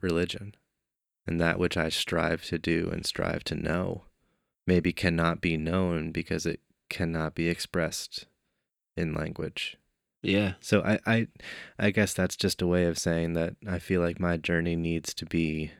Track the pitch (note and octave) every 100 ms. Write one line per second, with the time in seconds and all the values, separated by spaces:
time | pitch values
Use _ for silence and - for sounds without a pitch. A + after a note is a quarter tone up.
0 | F#2 E2+ F2 F#2+ G#2 - _ _ _ _
1 | _ _ - E2+ E2 E2 F2 - D#2+ -
2 | - E2 E2 E2 - E2+ E2+ E2 F2 E2+
3 | - - F2 E2+ - - E2 E2+ F#2 F2
4 | - _ _ _ _ _ - F2+ F2 E2+
5 | F#2 E2 E2 E2 F2 D#2+ D#2 F2+ F#2 E2+
6 | D#2+ E2 D#2 E2 E2+ - _ _ _ -
7 | F2 E2 D#2+ - E2 E2+ - F#2 D#2+ -
8 | - - - _ _ _ _ _ _ -
9 | E2 D#2 D#2+ E2 - - - - _ _
10 | _ _ - G2 G2+ F#2 - G#2 F#2 G#2+
11 | - A2+ A2+ - - - - - G#2 G2+
12 | G2+ - F#2 - G2 - F2+ F2+ F2 D#2+
13 | - E2 E2 E2 E2 - G#2 F2+ - F#2
14 | E2+ F2 F2 E2+ D#2+ E2+ E2+ E2+ E2+ E2
15 | - - D#2+ E2+ D#2+ D#2 D2+ -